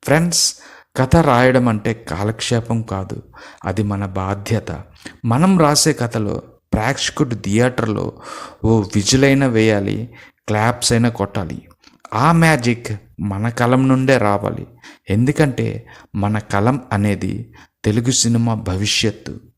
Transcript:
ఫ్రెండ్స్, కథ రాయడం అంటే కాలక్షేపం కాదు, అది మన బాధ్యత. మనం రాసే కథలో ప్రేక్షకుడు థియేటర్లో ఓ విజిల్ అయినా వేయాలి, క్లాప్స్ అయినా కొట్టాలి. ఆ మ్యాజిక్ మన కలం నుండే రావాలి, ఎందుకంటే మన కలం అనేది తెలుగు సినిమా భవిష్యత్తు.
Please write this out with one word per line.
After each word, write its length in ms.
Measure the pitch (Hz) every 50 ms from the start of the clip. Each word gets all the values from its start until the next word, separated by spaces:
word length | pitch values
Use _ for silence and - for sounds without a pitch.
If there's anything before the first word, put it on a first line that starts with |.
| -
ఫ్రెండ్స్, 520 | - 135 156 165 175 165 - - - - - - - - - - _ _ -
కథ 180 | 110 - -
రాయడం 520 | 165 165 147 127 120 127 127 127 131 123 120
అంటే 260 | 113 104 - - 113
కాలక్షేపం 880 | 113 - - - 85 101 107 113 - - - 123 117 113 - 117 117
కాదు, 420 | 110 - 95 95 95 92 - - - - _ - - - - - -
అది 180 | 87 92 101 110
మన 220 | 101 101 98 101
బాధ్యత. 800 | 98 92 98 95 95 98 101 101 - 117 107 - - 85 - - - - - - - - - -
మనం 340 | 120 113 131 165 190 196 180
రాసే 340 | 165 147 147 147 - 160 143
కథలో 500 | - 123 120 117 117 107 101 - - - - - _ _ _ -
ప్రేక్షకుడు 640 | 110 107 120 139 - - - - - 156 131 120
థియేటర్లో 800 | 101 101 98 101 110 120 127 123 - 113 110 107 101 90 85 - - - - - - - - - _ -
ఓ 160 | 110 113 113
విజిల్ 420 | 101 95 - 104 98 - - 131 135
అయినా 240 | 139 139 135 139 131
వేయాలి, 600 | 117 110 110 110 107 101 98 101 101 104 113 120 - - - - _ _ _ -
క్లాప్స్ 460 | 104 107 107 117 123 120 - - 123
అయినా 160 | 117 117 120
కొట్టాలి. 520 | 117 - 101 98 - 107 95 78 - - - - - _ _ - _ _ _ - -
ఆ 180 | 107 127 156
మ్యాజిక్ 560 | 170 165 165 160 156 139 120 120 120 113 - - 113 101 - _ _ -
మన 300 | 85 101 98 95 104 117
కలం 380 | 117 - 120 117 127 131 131 131
నుండే 300 | 131 131 131 131 135 123
రావాలి, 500 | 104 104 101 101 - - 82 - - - - - - - - _ _ -
ఎందుకంటే 800 | 95 101 123 127 147 - 160 143 123 120 117 113 104 110 - - - - - _ _
మన 240 | 101 98 104 107 107
కలం 420 | 104 - - 101 101 117 135 139 - - -
అనేది 600 | 101 101 104 101 92 95 95 - 104 117 - - - - _ _ _ _
తెలుగు 260 | 113 104 117 117 123
సినిమా 420 | 135 - - 131 120 120 117 117 113
భవిష్యత్తు. 840 | 107 - - 92 92 104 101 - - - 110 - - - - 67 - - - _